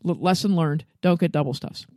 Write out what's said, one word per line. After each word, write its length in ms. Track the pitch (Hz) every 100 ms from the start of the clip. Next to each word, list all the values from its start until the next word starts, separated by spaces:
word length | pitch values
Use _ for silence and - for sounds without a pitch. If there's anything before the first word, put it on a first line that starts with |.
| 170
L-, 80 | -
lesson 400 | 180 185 202 180
learned, 300 | 156 151 - _
don't 180 | 180 175
get 120 | 170
double 220 | 151 139
stuffs. 340 | 143 - - -